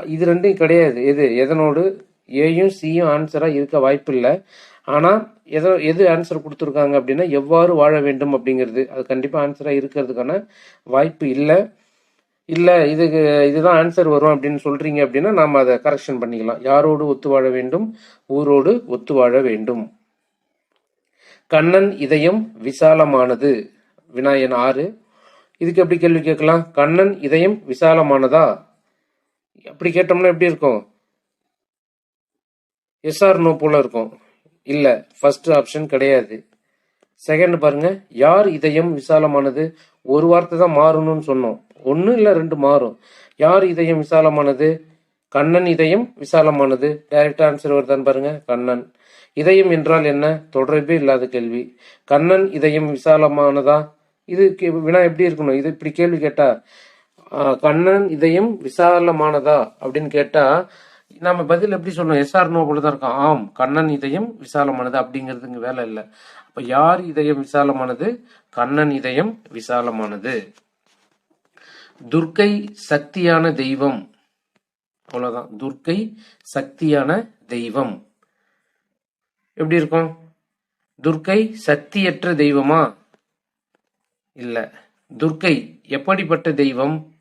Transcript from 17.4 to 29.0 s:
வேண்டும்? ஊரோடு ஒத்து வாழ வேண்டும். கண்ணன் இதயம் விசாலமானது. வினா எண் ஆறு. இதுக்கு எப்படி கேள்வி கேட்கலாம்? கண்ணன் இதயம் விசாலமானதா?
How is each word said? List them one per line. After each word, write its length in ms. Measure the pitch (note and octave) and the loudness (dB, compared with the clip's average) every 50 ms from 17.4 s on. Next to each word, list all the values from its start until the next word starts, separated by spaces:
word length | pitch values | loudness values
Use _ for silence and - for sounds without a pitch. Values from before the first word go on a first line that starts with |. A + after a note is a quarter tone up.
| C3 C3 | 2 0
வேண்டும்? 480 | B2+ B2+ B2+ B2+ C3+ F3+ A3 A3 A3 - _ _ _ _ _ _ | -2 -2 -4 -4 -4 -4 -4 -6 -10 -14 _ _ _ _ _ _
ஊரோடு 560 | C3+ C#3+ D3 C#3+ C#3+ C#3 C3+ E3+ A3+ A#3+ - | -4 -2 0 2 2 4 4 2 0 0 -2
ஒத்து 280 | - A#2+ A#2+ - - D3 | -6 -10 -10 -6 -2 2
வாழ 260 | C3+ B2 A#2+ A#2+ C3+ | 2 2 4 4 2
வேண்டும். 520 | C3+ B2 A2 G#2+ A2 A2+ B2 A2+ A2 A2 _ _ _ _ _ _ _ _ _ _ _ _ _ _ _ _ _ _ _ _ _ _ _ _ _ _ _ _ - _ _ | 2 0 -2 -4 -4 -6 -6 -8 -8 -12 _ _ _ _ _ _ _ _ _ _ _ _ _ _ _ _ _ _ _ _ _ _ _ _ _ _ _ _ -20 _ _
கண்ணன் 500 | _ E3 D#3 D#3 E3+ F3+ G3 G3 G3+ G3 - | _ 2 2 4 4 4 4 4 2 0 -4
இதயம் 540 | - C3 D#3 D3+ D3 F3 G3 A3 A3 - - - A2 | -2 0 0 2 2 2 0 0 -4 -6 -12 -10 -10
விசாலமானது. 1080 | C3 C3+ - E3 D#3 D#3 D#3+ D#3 D3 C#3 C3 B2+ B2 B2 A2+ C3+ C#3+ C3 A2 G2+ - _ _ _ _ _ _ _ | -10 -4 2 4 4 6 6 4 2 4 2 2 2 0 0 0 0 0 0 -2 -10 _ _ _ _ _ _ _
வினா 280 | _ - B2 C3 C#3 C#3 | _ -10 -4 -2 0 0
எண் 180 | C#3 C3 B2+ B2+ | 0 0 0 0
ஆறு. 500 | A#2+ B2 C3 C3 C3+ D#3 G3 A3 - _ _ _ _ _ _ _ _ _ _ _ | 0 0 0 0 -2 -4 -8 -10 -14 _ _ _ _ _ _ _ _ _ _ _
இதுக்கு 260 | _ E3+ E3+ E3+ F#3+ F3+ | _ -6 -2 2 2 2
எப்படி 180 | E3 F3 E3+ | 2 2 0
கேள்வி 200 | E3+ E3+ E3 D#3+ | 2 2 2 2
கேட்கலாம்? 520 | C#3+ D#3+ D#3 - D3+ D#3 E3 E3+ E3 - - | 0 -2 -2 0 2 2 2 2 0 -2 -2
கண்ணன் 480 | C#3+ C#3+ D3 E3 F3+ F#3+ G3 G3+ F#3 | 0 0 2 4 2 2 2 0 -4
இதயம் 420 | C#3+ C#3 D3+ D#3+ F3 G3 G#3+ G#3 - - | -4 -2 0 2 2 2 0 -2 -6 -10
விசாலமானதா? 760 | B2+ - E3+ D#3+ D#3+ E3 D#3 D3 C#3 C3+ C3+ C3 C#3+ D#3+ D#3+ B2 G2+ - - _ _ _ _ _ _ _ | -6 0 2 2 4 4 4 2 2 2 2 2 4 4 4 2 0 -4 -10 _ _ _ _ _ _ _